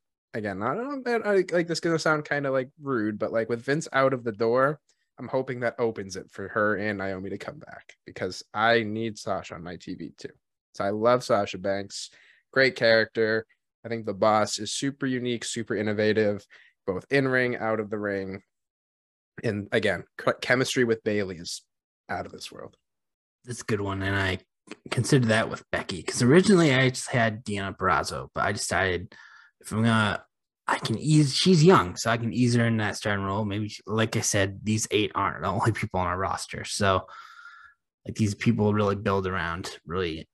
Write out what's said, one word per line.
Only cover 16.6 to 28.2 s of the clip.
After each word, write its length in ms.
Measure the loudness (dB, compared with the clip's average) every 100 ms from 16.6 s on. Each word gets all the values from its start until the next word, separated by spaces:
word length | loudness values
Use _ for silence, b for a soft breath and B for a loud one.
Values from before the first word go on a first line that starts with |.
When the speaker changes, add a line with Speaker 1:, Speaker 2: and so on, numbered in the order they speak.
| b _ -6
Speaker 1:
both 180 | -6 0
in 200 | 0 2
ring, 260 | 2 0 0
out 220 | -2 -2
of 100 | -2
the 120 | -4
ring. 420 | -4 -4 -4 -10 -14 _ _ _ _ _ _ _ _ -8
And 240 | -4 -4 -2
again, 340 | 0 0 -2 -6 -6
ch-, 200 | -4 -2
chemistry 420 | 0 0 2 0
with 220 | 0 0
Bayley 320 | 0 -2 -2 -6
is 260 | -12 -14 -16 _ _ _ -10
out 180 | -8 -8
of 60 |
this 180 | -14 -16
world. 260 | -14 -16 -18 _ _ _ _ _ _
Speaker 2:
That's 180 | -12 -10
a 20 |
good 160 | -4 -2
one, 220 | -2 -4
and 140 | -2 0
I 220 | 0 -2 -8 _ -20 -18 -4
considered 380 | -2 2 4 4
that 220 | 2 2
with 180 | -4 -6
Becky, 300 | -6 -6 -8
'cause 200 | -6 2
originally 500 | 6 8 8 6 6
I 180 | 4 2
just 200 | 0 -2
had 340 | 0 0 -2
Deonna 320 | -6 -6 -6 -2
Purrazzo, 520 | 0 2 0 -6